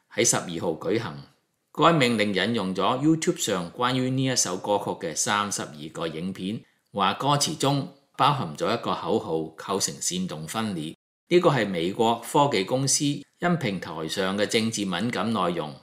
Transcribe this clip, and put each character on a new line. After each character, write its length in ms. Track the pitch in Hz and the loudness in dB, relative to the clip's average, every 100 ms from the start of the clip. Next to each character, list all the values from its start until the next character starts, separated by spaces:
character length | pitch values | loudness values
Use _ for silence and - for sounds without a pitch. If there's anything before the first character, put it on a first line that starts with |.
| _ | _
喺 80 | - | 0
十 140 | 120 113 | 2 2
二 60 | |
號 300 | 90 82 92 | -2 -4 -4
舉 280 | 78 - 90 | -2 0 -2
行。 160 | 85 71 - _ _ _ _ | -2 -10 -16 _ _ _ _
該 200 | - 156 | 2 4
命 260 | 165 123 117 | 6 4 4
令 160 | 104 | 2
引 200 | 95 98 | 2 2
用 200 | 117 95 | 0 0
咗 260 | 92 95 127 | 0 0 2
YouTube 380 | 147 160 175 175 | 4 2 2 0
上 300 | - 95 87 | 0 -2 -4
關 240 | - 123 | -2 0
於 160 | 131 127 | 2 0
呢 140 | 131 | 0
一 120 | 131 123 | 0 0
首 200 | - 92 | 0 -2
歌 200 | - 101 | 0 0
曲 120 | - 90 87 | 0 -4 -4
嘅 80 | |
三 360 | 76 - 104 104 | -2 0 2 0
十 120 | 92 | -2
二 260 | 90 76 76 | -6 -10 -12
個 140 | - 82 | -6 -6
影 260 | 78 90 | -4 -6
片， 280 | 95 95 117 - _ _ | -6 -6 -6 -10 _ _
話 220 | - 95 | 0 0
歌 140 | 196 139 | 2 2
詞 280 | 143 160 156 | 2 2 0
中 320 | 139 143 127 - _ - | 2 2 -2 -10 _ 2
包 160 | 135 | 2
含 200 | 139 90 73 | 2 -2 -2
咗 100 | 82 | -2
一 100 | 117 | 0
個 100 | 110 | -2
口 260 | 90 82 107 | -4 0 0
號， 160 | 98 80 80 - | 0 -2 -4 -8
構 240 | - 98 | -4 -2
成 140 | 95 71 | -2 -4
煽 240 | - 90 92 | -4 -2 -4
動 200 | 78 80 | -6 -8
分 280 | 113 110 | -4 -4
裂。 200 | 90 78 - _ _ - | -4 -8 -10 _ _ 2
呢 120 | 175 | 4
個 80 | 175 | 4
係 180 | 139 101 | 4 2
美 260 | 90 85 | 0 0
國 280 | 101 113 117 | 2 2 2
科 280 | - 156 143 | 0 2 4
技 140 | 104 | 2
公 220 | 95 127 135 | 0 0 0
司 180 | - | 0
因 520 | 143 143 - - 180 170 | 0 -2 -8 -4 0 0
平 220 | 120 92 | 0 -4
台 260 | 90 80 80 | -6 -8 -6
上 280 | 98 95 101 | -2 -2 0
嘅 80 | 101 | 0
政 220 | 117 110 | 2 0
治 140 | 113 | -2
敏 240 | 98 85 113 | -2 -2 -2
感 220 | 98 104 | -2 -2
內 220 | 113 87 | 0 0
容 180 | 85 76 69 | 0 -4 -8